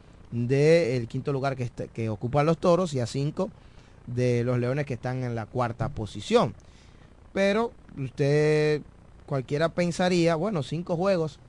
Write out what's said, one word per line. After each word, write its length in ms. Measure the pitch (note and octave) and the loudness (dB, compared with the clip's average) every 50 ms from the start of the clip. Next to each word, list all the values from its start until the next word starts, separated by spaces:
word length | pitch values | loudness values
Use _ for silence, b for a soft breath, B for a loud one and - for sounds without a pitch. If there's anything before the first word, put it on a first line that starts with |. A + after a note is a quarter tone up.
| B B B B B B | B B B B B B
del 760 | - A#2 A#2+ A#2+ C3+ C#3 D3 D#3 E3 E3+ E3+ A2+ C3 B2+ A#2 A2+ | -4 -2 0 2 2 4 6 6 6 6 4 2 -2 -2 -4 -6
quinto 240 | - C3+ - - | -8 -6 -4 -4
lugar 240 | C#3 C3+ B2+ C#3 C3+ | -4 -2 -2 -4 -4
que, 80 | C3 B2 | -4 -6
está, 240 | A#2+ - - A#2 - | -8 -8 -10 -12 -10
que 220 | - - A2+ A2 | -8 -6 -4 -4
ocupan 360 | G#2+ G2 - A#2+ B2 D3 C#3+ | -4 -4 -4 -2 0 2 4
los 120 | D#3+ E3 - | 2 2 2
Toros 360 | - F#3 E3+ E3+ F#3+ E3 C#3+ | 4 4 4 4 2 0 -2
y 60 | C3 | -4
a 60 | A#2+ | -4
cinco 440 | A2+ - C3+ C#3 D3+ D3+ - F#3 A3+ - b b b b b b b b b b b | -4 -4 -4 -4 -4 -2 -4 -6 -6 -8 b b b b b b b b b b b
de 360 | B2 A#2+ B2 B2 A#2+ A#2+ A#2 | -2 0 2 2 2 2 0
los 160 | B2 B2 B2 | 0 0 0
Leones, 260 | A#2+ B2 C3 D3 D3 | 0 0 -2 -2 -4
que 100 | C#3 C3 | -6 -6
están 280 | A2+ - B2+ B2+ C3 B2+ | -6 -6 -6 -6 -4 -6
en 120 | B2 A#2 | -6 -6
la 100 | A2+ G#2+ | -6 -8
cuarta 440 | - - B2 B2 A#2 A#2 - - G#2+ | -6 -2 -2 -2 -2 -2 -4 -6 -6
posición. 640 | - - A2 G2 - G#2 G2+ - G#3+ A#3+ G3 A#2 - - b b b b b b b b b b b b - - - | -4 -6 -8 -8 -8 -10 -2 2 4 4 4 2 -2 -8 b b b b b b b b b b b b -16 -8 -2
Pero 380 | G3 G3 G3 G3+ A3 A#3 A#3 - - - - - - | 0 2 2 2 0 -2 -4 -6 -12 -20 -16 -12 -10
usted, 840 | C#3 B2+ - - C#3+ C#3 D3 D3+ D3+ D3+ D3+ D3+ D3+ D3+ D3+ D3+ - - - - - - - - - | -10 -6 -4 0 0 2 4 4 4 4 4 2 2 2 0 -2 -4 -8 -20 -20 -20 -20 -20 -18 -10
cualquiera 440 | - D3 C3+ B2 - C#3+ C#3+ D#3+ E3 | -6 -6 -6 -4 -4 -2 0 0 0
pensaría, 680 | - - F3 F3 E3 - F#3 F3+ F#3 F3 E3 E3 E3+ | 0 0 -2 0 0 0 0 2 4 4 4 4 2
bueno, 260 | D#3 E3 G#3+ A3 D#3+ C3 | 0 0 -2 -2 -4 -4
cinco 320 | - D3 D#3+ F3 - F3+ | -4 -6 -6 -4 -4 -2
juegos 440 | D#3+ F3+ G3 G3 F3 D#3+ D3+ - - - | 0 0 2 2 2 0 -2 -6 -10 -20